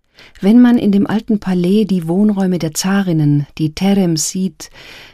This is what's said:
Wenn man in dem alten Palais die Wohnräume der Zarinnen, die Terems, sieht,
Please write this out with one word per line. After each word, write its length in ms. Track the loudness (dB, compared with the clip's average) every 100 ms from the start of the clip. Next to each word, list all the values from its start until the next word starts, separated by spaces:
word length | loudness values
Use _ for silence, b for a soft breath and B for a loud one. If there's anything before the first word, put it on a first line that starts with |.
| _ b b b
Wenn 200 | 2 6
man 160 | 6 4
in 140 | 2
dem 160 | 0 0
alten 320 | -2 -2 -4
Palais 460 | -2 -2 0 0 0
die 220 | -2 -2
Wohnräume 520 | 0 0 0 -2 -2
der 140 | -4
Zarinnen, 760 | -4 -2 -2 0 0 2 0 -2 -6
die 160 | -6
Terems, 560 | -2 0 0 0 -2 -4
sieht, 400 | -6 -6 -8 -18 B B B B